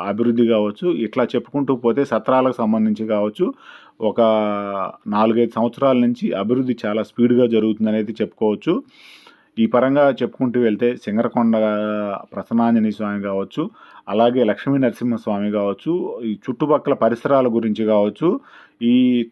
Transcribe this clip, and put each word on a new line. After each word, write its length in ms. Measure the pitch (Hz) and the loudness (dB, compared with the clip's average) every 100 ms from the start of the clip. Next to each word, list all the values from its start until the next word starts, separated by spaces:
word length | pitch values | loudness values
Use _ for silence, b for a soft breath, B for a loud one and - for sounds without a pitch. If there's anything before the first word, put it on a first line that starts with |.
| 92 | -4
అభివృద్ధి 400 | 104 120 117 113 | -2 0 2 2
కావచ్చు, 420 | 110 104 104 180 | 2 0 -2 -4
ఇట్లా 340 | 170 110 127 | -2 -4 -2
చెప్పుకుంటూ 520 | 120 123 - 143 135 131 | -2 -2 -4 -6 -2 0
పోతే 300 | 120 117 139 | 0 0 0
సత్రాలకు 500 | - - 131 131 123 | -2 0 0 0 0
సంబంధించి 520 | 113 110 110 107 110 | -2 0 0 -2 -2
కావచ్చు, 460 | 107 104 104 185 277 B B B B | -2 -2 -2 -4 -6 B B B B
ఒక 200 | 110 101 113 110 107 101 101 98 95 - - | -4 2 4 4 0 -2 -4 -4 -6 -8 -4
నాలుగైదు 440 | 107 113 113 117 117 | 0 2 2 0 0
సంవత్సరాల 420 | 117 - 139 131 | -4 0 2 2
నుంచి 360 | 120 120 202 | 2 0 -4
అభివృద్ధి 440 | - 101 127 127 120 110 | -4 -2 -2 -2 -4 -4
చాలా 180 | 110 | -4
స్పీడ్గా 420 | 101 - 120 123 123 | -4 0 2 4 4
జరుగుతుందనేది 640 | 113 110 107 110 107 107 | 2 0 0 0 0 -2
చెప్పుకోవచ్చు. 720 | 107 101 - 107 104 151 202 - B B B B B B - | -4 -6 -2 -2 -2 -2 -2 -4 B B B B B B -2
ఈ 60 | 113 | 2
పరంగా 440 | 120 127 143 143 | 2 2 4 4
చెప్పుకుంటూ 500 | 127 120 - 131 120 | 2 -4 -2 -2 2
వెళ్తే 360 | 120 104 120 123 | 2 2 -2 -2
సింగరకొండ 580 | - 107 120 - 117 110 110 104 107 104 104 98 - - | -4 -2 -2 0 2 2 0 -2 -4 -4 -6 -8 -10 -12
ప్రసన్నాంజనేయ 560 | 92 117 117 117 107 | -4 0 2 2 0
స్వామి 300 | 104 107 104 | -2 -6 -6
కావచ్చు, 480 | 101 98 98 - 165 B B B - | -4 -4 -6 -6 -8 B B B -6
అలాగే 340 | 101 117 127 | 2 2 4
లక్ష్మీ 340 | 113 101 - 139 | 0 0 -2 0
నరసింహస్వామి 720 | 127 107 123 113 113 101 104 | 0 -2 -4 -4 -4 -4 -2
కావచ్చు, 720 | 104 101 98 143 175 190 104 | -2 -2 -4 -4 -4 -4 -8
ఈ 100 | 117 | -6
చుట్టుపక్కల 600 | 101 - 120 151 147 - | -8 -6 -4 0 0 0
పరిసరాల 540 | 131 117 117 139 139 127 | 0 0 0 0 2 2
గురించి 380 | 113 113 104 110 | 0 -2 -2 2
కావచ్చు, 540 | 107 104 101 160 262 B B B B | 2 2 0 -2 -2 B B B B
ఈ 440 | 117 123 127 123 117 | 2 4 4 2 0